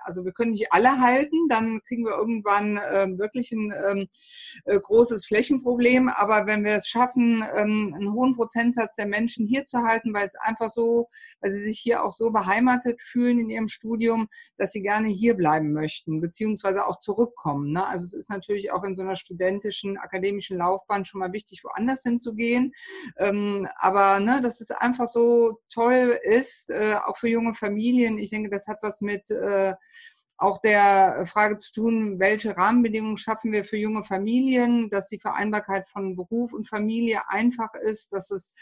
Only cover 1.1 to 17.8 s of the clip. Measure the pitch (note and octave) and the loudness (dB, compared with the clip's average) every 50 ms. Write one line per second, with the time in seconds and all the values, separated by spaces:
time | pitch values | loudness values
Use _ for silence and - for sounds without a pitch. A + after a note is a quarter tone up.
1.1 | B3 C4 C#4+ D4 D#4+ D#4+ E4+ D4+ B3 A3 A3 A3+ A3 A3 - - B3 A#3 A#3 A3 | 4 4 2 2 0 0 2 2 2 2 2 0 -2 -4 -6 -6 -6 -4 -2 -2
2.1 | G3+ - G#3+ A3 A#3 A3 G3+ G#3 G3+ G3+ G#3 G#3 G#3 G3+ G#3 - - G3 G3 F#3+ | -2 -2 -2 -2 -2 -2 0 2 2 2 2 0 -2 -2 -2 -2 0 0 0 0
3.1 | F#3 F3+ G3+ G#3+ - B3+ A#3+ - A#3 A3 G#3+ G#3 G3+ D3 E3+ G3 G3+ G3 G3 F3+ | -2 -4 -6 -4 -4 -6 -6 -4 -4 -4 -4 -4 -4 -2 -2 -2 0 -2 -4 -6
4.1 | _ _ _ - - - - - - - - - G3+ G3 G3+ - G3+ A3+ A#3+ A#3 | _ _ _ -20 -20 -18 -18 -18 -18 -10 -4 0 0 0 2 4 6 6 6 6
5.1 | A#3 G3+ - - G#3 G#3+ A#3 - D4 C4 B3 A#3+ B3 A#3+ A#3+ A#3+ B3 B3+ B3+ B3 | 2 -4 -4 -2 0 0 2 2 0 -2 0 0 0 2 4 4 6 6 4 4
6.1 | - - G3+ G3+ A3 G#3+ G3+ G3+ G#3+ G#3 G#3 G#3 G#3+ G#3 G3 - - A#3 B3 B3 | 2 0 2 2 2 2 2 2 0 0 2 2 0 0 -2 -2 0 2 2 2
7.1 | B3 B3+ A#3+ A#3 A#3 A3+ A3 G#3+ - G#3+ G#3 G#3 G#3+ G#3+ G#3+ G3+ D3 D#3+ G3+ G3+ | 2 2 2 2 2 0 -2 -2 -2 0 0 0 0 0 -2 -4 -4 -6 -4 -4
8.1 | G#3 A#3 B3+ C4 B3+ A#3+ A3+ A3+ - A#3 A#3 A#3+ A#3+ A#3+ A3 G#3+ - - G#3 G3+ | -2 0 2 2 2 0 -2 -2 -2 0 0 2 2 0 -2 -4 -4 -6 -4 -2
9.1 | G3+ G#3+ A3+ A#3+ - - A3 G#3 B3 C4+ C#4 - - A#3+ A#3 A3+ A3+ A3+ A3+ A#3 | -2 -2 -2 -2 -2 -4 -2 -2 -2 -2 -2 -2 -2 -2 0 2 0 0 0 -2
10.1 | G#3 G#3 G3+ F#3+ - - - G#3+ A3+ - A3+ A3 - A#3 A#3 A#3 A#3 A#3 A#3 - | -2 -2 -2 -4 -4 -4 -4 -4 -4 -2 -4 -4 -2 0 0 2 2 2 0 -2
11.1 | _ - - - - _ - G3+ G3 G3+ G3+ G#3+ G#3+ - - A#3+ A#3 - - G#3 | _ -20 -20 -20 -12 _ -4 -4 -4 -4 -4 -6 -6 -4 -2 -2 0 0 -2 -4
12.1 | F#3 - A3+ A#3 G#3+ A3 G3 F#3 G3 A3 B3 B3+ B3 B3 B3 B3 A#3 - - - | -4 -2 -2 0 0 0 0 0 2 2 4 4 2 2 0 -2 -4 -4 -6 -6
13.1 | - A#3+ A#3+ B3 A#3+ A#3+ A3+ A3 A3 A3+ A3+ G#3+ - - - A3 A3+ A3 A3+ A3+ | -2 0 2 2 2 2 0 -2 -4 -4 -4 -6 -6 -8 -8 -6 -2 0 0 0
14.1 | A3+ A3+ A3 A3 _ - - _ _ - F#3+ F#3 - G#3+ F#3+ G3+ G#3 G#3+ A3 A3 | 0 0 -2 -4 _ -16 -20 _ _ -4 -4 -4 -4 -4 -2 -2 0 0 0 0
15.1 | G3+ F#3 G#3+ A#3 A#3 F#3+ F3 D3+ D#3 D#3+ D#3 D3+ D3 D3+ D#3 D3+ - - - E3+ | 0 2 2 2 2 4 4 2 2 2 2 0 0 -2 -2 -4 -6 -8 -8 -6
16.1 | D#3 D#3 E3 E3+ - - G#3+ G#3+ G#3+ G3 - G3 F#3+ G3 - - F#3 - - - | -4 -4 -4 -4 -4 -4 -2 -2 -2 -2 -2 -2 0 0 -2 -4 -4 -6 -6 -4
17.1 | G3 G3+ A#3+ A#3 - - - D#3+ C#3+ C#3 C#3+ C#3+ D3+ F3 | 0 0 0 -2 -2 -6 -6 -4 -4 -4 -4 -2 -2 -2